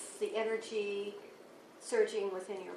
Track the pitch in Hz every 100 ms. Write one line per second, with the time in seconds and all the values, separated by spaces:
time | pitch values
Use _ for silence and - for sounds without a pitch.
0 | - - 208 214 220 220 - 220 202 202
1 | 202 - - - - - - - - 233
2 | 208 220 196 185 190 190 180